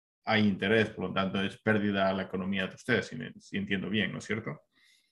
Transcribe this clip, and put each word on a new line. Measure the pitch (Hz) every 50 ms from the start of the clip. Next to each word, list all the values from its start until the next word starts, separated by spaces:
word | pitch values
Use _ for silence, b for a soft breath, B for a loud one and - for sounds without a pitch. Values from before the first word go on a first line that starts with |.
| _ _ _ _ _ -
hay | 110 107 107 104
interés, | 95 85 98 98 110 113 107 110
por | - - 92
lo | 92 -
tanto, | 98 95 95 95 98
es | 98 98 - -
pérdida | _ 110 110 104 101 104 101 98 98 95
a |
la | 95 95 95
economía | - - 95 92 95 98 98 95
de | 92 -
ustedes, | - - - 120 104 -
si | - -
me, | 95 95 92 - 104
si | - - - 101
entiendo | 98 98 98 95 92 90
bien, | 104 110 95 95
¿no | 95 95
es | -
cierto? | - 104 110 - 139 147 - _ _ _ _ _ _ _ _ _ _